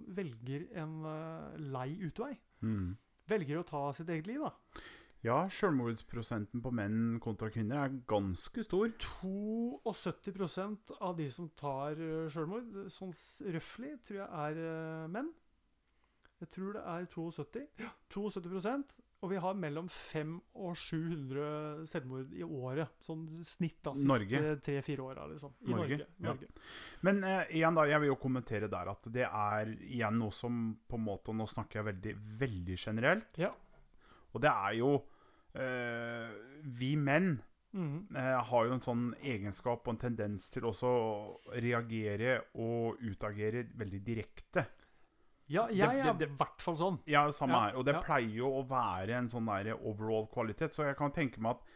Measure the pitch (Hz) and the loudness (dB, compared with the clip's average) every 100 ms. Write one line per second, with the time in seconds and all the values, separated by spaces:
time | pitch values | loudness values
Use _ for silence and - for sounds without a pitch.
0 | - 185 175 117 123 143 180 208 156 160 | -8 -6 -6 -6 -6 -6 -6 -8 -8 -6
1 | 156 156 160 160 147 151 143 131 131 180 | -6 -8 -8 -10 -10 -10 -6 -4 -4 -4
2 | 170 - 269 240 _ - 113 107 90 98 | -6 -4 -6 -8 _ -6 -2 0 -2 -4
3 | _ _ - 214 139 156 175 151 143 139 | _ _ -2 0 0 -4 -4 -2 -2 -4
4 | 170 165 170 269 302 - _ - - - | -4 -4 -4 -4 -6 -8 _ -18 -18 -18
5 | - - 113 131 190 - 196 139 117 113 | -20 -4 2 2 2 2 4 4 2 -2
6 | - 117 110 113 104 120 127 120 101 110 | -4 -6 -2 -2 -2 -4 -2 0 2 4
7 | 117 117 117 101 110 113 107 143 139 135 | 2 2 -2 -2 -2 0 0 2 0 -2
8 | - 107 98 87 - 240 208 180 226 226 | 2 2 2 -2 -4 -6 0 2 2 0
9 | - - 190 196 208 226 233 269 - 180 | -8 -6 -4 -2 -2 0 -2 -2 -4 -4
10 | 180 - - 190 180 - 196 208 - - | -4 -4 -6 -4 -2 -2 -4 -6 -12 -6
11 | 190 170 147 123 165 - 143 135 143 156 | -4 -2 -4 -4 -10 -6 -4 -2 -2 -4
12 | 160 156 160 156 160 220 233 196 196 - | -2 -2 -2 -2 -2 -4 -6 -10 -10 -10
13 | 190 165 - - 202 170 - - 269 294 | -8 -8 -8 -6 -4 -4 -6 -10 -10 -10
14 | - 196 196 165 147 156 165 160 160 160 | -10 -10 -8 -4 -2 -2 -4 -4 -6 -6
15 | 160 202 311 320 _ _ _ _ _ _ | -6 -4 -6 -8 _ _ _ _ _ _
16 | _ _ _ - 170 - 190 208 - 170 | _ _ _ -16 -12 -8 -6 -6 -4 -6
17 | 180 - 165 160 143 240 285 - 233 - | -6 -6 -6 -6 -6 -8 -10 -10 -10 -12
18 | - 202 208 190 170 190 190 277 277 - | -10 -4 -4 -4 -6 -2 0 -2 -4 -12
19 | _ _ 180 190 180 196 156 147 180 - | _ _ -4 -2 0 0 -2 -2 -6 -10
20 | - 160 151 175 - - 185 170 - 160 | -6 -4 -2 -6 -10 -8 -6 -4 -2 -2
21 | 165 165 131 139 147 151 151 151 160 170 | 0 -2 -4 -2 -2 -4 -6 -8 -6 -6
22 | 127 131 135 - 170 147 127 135 160 - | -4 -6 -8 -8 -6 -4 -2 -2 -2 -6
23 | - 160 160 160 165 - 165 - 156 139 | -10 -8 -8 -8 -6 0 0 -2 -4 4
24 | 139 131 101 135 151 151 - 139 135 135 | 8 8 6 4 4 0 0 -2 0 -2
25 | 131 139 147 156 143 - 208 180 147 143 | -4 -8 -8 -10 -12 -6 0 2 2 0
26 | - - 170 131 - - - - - - | -4 -6 -4 -4 -8 -18 -16 -14 -14 0
27 | 180 202 190 190 160 160 160 165 147 151 | 4 4 4 2 2 4 6 8 8 8
28 | 147 131 135 127 - 107 104 95 90 101 | 6 4 2 0 0 0 0 -2 -2 -6
29 | 113 120 123 107 104 107 107 110 - 123 | -2 0 2 2 2 2 0 -4 -4 0
30 | 107 113 107 - 120 120 113 107 - 120 | 4 4 2 0 -2 0 0 -2 -4 -2
31 | 107 95 - 110 110 - 104 107 104 95 | -2 -2 -2 -2 -2 -4 -4 -2 -2 -2
32 | 107 104 107 107 135 98 87 90 - 110 | -4 -6 -8 -2 -2 0 -2 -2 -2 2
33 | 131 196 - - 180 - - - - - | 4 4 0 -2 -2 -2 -16 -20 -20 -20
34 | - - - 120 147 113 98 113 131 139 | -20 -20 -10 2 4 6 4 4 6 4
35 | - - - _ _ 143 131 127 120 117 | 2 -18 -20 _ _ -4 -2 -2 -2 -2
36 | 117 117 117 104 120 143 147 120 127 151 | -4 -6 -8 -10 -14 -12 -8 -2 2 4
37 | 139 147 190 131 - _ _ 196 160 147 | 6 6 6 2 -4 _ _ -4 -2 -2
38 | 208 139 131 127 113 123 117 127 127 120 | -6 -2 2 2 4 4 6 2 0 0
39 | 120 113 139 110 104 - 127 120 120 113 | 0 -2 -4 -2 -4 -4 -2 -2 -2 -2
40 | 123 113 104 101 - 131 117 107 123 123 | 0 0 -2 -2 -6 -2 -2 2 4 4
41 | 110 104 104 - - 120 120 117 117 113 | 4 0 -6 -12 -8 0 2 2 0 0
42 | 104 101 120 127 - - 113 117 113 - | 0 2 2 2 0 -4 0 2 0 -2
43 | 117 95 107 104 107 120 117 117 101 98 | -4 -4 -4 0 0 0 -4 -6 -6 -4
44 | 101 113 101 - - 180 131 - - - | -4 -4 -4 -10 -4 0 0 -4 -20 -20
45 | _ _ _ _ - 160 233 202 208 269 | _ _ _ _ -2 0 2 4 6 6
46 | 269 185 151 139 147 - - 156 180 180 | 4 2 2 0 0 -2 -2 2 2 0
47 | - 147 147 143 135 123 104 131 131 156 | 4 6 6 4 4 6 6 4 4 4
48 | 180 143 117 107 135 135 131 131 110 92 | 4 4 4 2 0 0 0 2 2 2
49 | 98 123 123 120 113 98 104 - 110 104 | 0 0 0 0 0 0 0 -2 -2 -2
50 | 110 110 110 - 113 101 160 - 147 135 | 2 2 2 0 0 0 -2 0 0 2
51 | 143 156 139 - 113 123 - | 0 2 0 2 0 0 -4